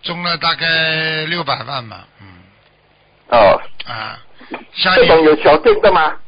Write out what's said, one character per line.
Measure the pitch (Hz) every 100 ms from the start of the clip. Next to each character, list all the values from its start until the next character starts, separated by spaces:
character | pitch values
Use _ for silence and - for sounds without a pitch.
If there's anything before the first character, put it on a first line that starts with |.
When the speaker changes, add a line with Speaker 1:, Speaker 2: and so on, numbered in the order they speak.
Speaker 1:
中 | - 170
了 | 175 170
大 | 170 160
概 | 165 165 160 160 160 156 156
六 | 175
百 | 143 131
万 | - 139
嘛， | 113 95 92 _
嗯。 | 98 90 92 _ _ _ _ _ _ _ _ 120
Speaker 2:
哦。 | 101 - - - -
Speaker 1:
啊， | 113 110 110 - - - - -
像 | - 185 185
你 | 165
Speaker 2:
这 |
种 | 160 156
有 | 151
敲 | - -
定 | 240 -
的 | 208
吗？ | 180 156 -